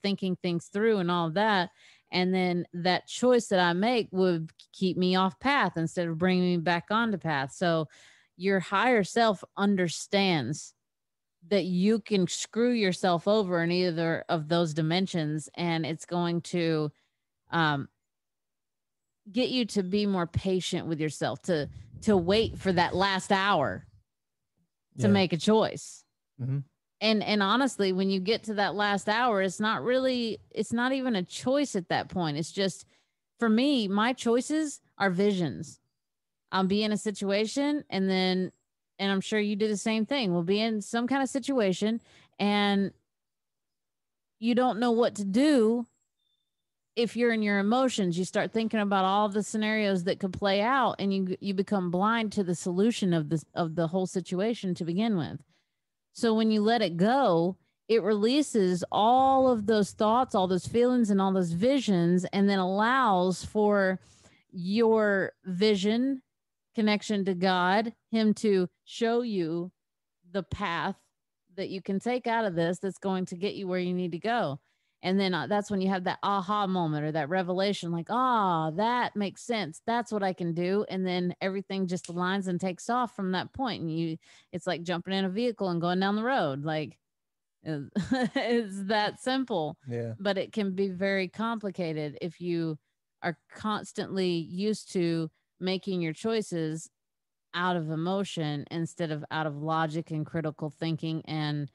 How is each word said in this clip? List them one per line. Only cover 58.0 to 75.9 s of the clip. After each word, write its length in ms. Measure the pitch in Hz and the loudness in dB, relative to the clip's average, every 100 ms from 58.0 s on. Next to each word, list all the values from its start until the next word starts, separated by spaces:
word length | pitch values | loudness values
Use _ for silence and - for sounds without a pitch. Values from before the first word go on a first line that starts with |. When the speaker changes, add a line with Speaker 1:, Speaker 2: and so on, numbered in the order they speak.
Speaker 1:
releases 840 | 185 208 220 285 285 233 185 180 - | 2 2 4 2 2 2 2 2 0
all 560 | 165 220 254 269 269 262 | 2 4 6 6 6 4
of 160 | 233 202 | 2 2
those 260 | 214 196 | 2 2
thoughts, 420 | - 214 233 254 | 2 2 4 2
all 140 | 208 185 | 2 2
those 180 | 185 - | 0 0
feelings, 440 | 233 247 254 214 | 2 4 4 4
and 120 | 202 | 2
all 120 | 190 | 2
those 180 | 190 175 | 2 0
visions, 720 | 170 240 285 220 180 170 180 180 | 2 2 2 2 4 4 4 2
and 180 | 202 202 | 2 4
then 100 | 196 | 4
allows 840 | 180 196 220 269 240 185 180 175 | 2 2 2 4 4 4 2 0
for 560 | - 214 208 202 190 185 _ _ - _ _ | -4 0 2 4 2 0 _ _ -20 _ _
your 800 | 190 175 214 226 220 208 196 165 - | -8 -2 2 4 4 4 2 0 -6
vision, 800 | 190 180 214 202 208 233 269 262 - _ _ _ _ | -6 0 2 2 2 2 0 -2 -8 _ _ _ _
connection 520 | - 214 208 - 208 190 | 0 2 2 0 -2 0
to 80 | |
God, 600 | 175 190 185 180 202 233 - - | 0 2 4 4 2 0 -6 -4
him 220 | 226 214 208 | 2 2 2
to 320 | 220 190 180 _ - | 2 2 0 _ -14
show 360 | - 226 233 | -4 0 0
you 500 | 247 196 160 170 180 - _ _ _ _ 175 | 0 -2 -2 -2 -6 -12 _ _ _ _ _
the 120 | 190 | -8
path 520 | 170 - 196 170 160 190 _ _ _ _ _ 180 | -6 -4 -4 -2 -4 -6 _ _ _ _ _ -10
that 140 | 185 | -8
you 120 | 190 | -6
can 180 | 190 196 | -4 -4
take 280 | 233 247 233 | -2 -2 0
out 180 | 226 214 | 0 0
of 100 | 165 | 0
this 240 | 165 180 | 0 -2
that's 180 | 196 - | -6 -6
going 280 | 196 185 185 | -4 -2 -4
to 100 | 175 | -6
get 200 | 202 - | -6 -6
you 120 | 190 | -4
where 120 | 185 | -2
you 140 | 180 | -2
need 180 | 180 180 | -2 -4
to 60 | 165 | -4
go. 400 | 220 233 165 139 _ _ _ _ | -2 -2 -2 -6 _ _ _ _
And 180 | 180 196 | 0 0
then, 160 | 190 175 | 2 0
uh, 100 | 131 | 0
that's 240 | 208 202 | -2 0
when 120 | 196 | -2
you 80 | |
have 160 | 185 | 0